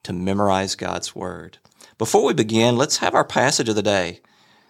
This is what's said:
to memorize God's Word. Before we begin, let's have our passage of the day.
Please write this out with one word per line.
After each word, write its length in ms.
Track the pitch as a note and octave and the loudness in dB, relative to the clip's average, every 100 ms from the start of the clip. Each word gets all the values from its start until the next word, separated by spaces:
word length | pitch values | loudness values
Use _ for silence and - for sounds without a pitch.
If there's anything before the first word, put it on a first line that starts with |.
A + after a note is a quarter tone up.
to 80 | - | -10
memorize 640 | F2+ F#2 G2+ G2+ F#2+ F#2+ - | -6 -2 0 2 2 0 -6
God's 400 | F#2 F2 - - | -6 -8 -8 -10
Word. 420 | F#2 E2+ E2+ - _ _ - - | -12 -12 -16 -20 _ _ -16 -6
Before 280 | A2 G3+ C4 | 2 2 4
we 80 | |
begin, 420 | E3 A2 A2+ A#2 A#2+ | 2 2 4 4 4
let's 220 | D3+ - | 0 0
have 180 | - - | 0 2
our 80 | |
passage 460 | - - B2+ - A#2 | 2 2 2 2 -2
of 80 | G#2+ | -2
the 40 | |
day. 380 | G#2 G2 F2 F2+ _ _ _ _ _ | 0 0 -2 -6 _ _ _ _ _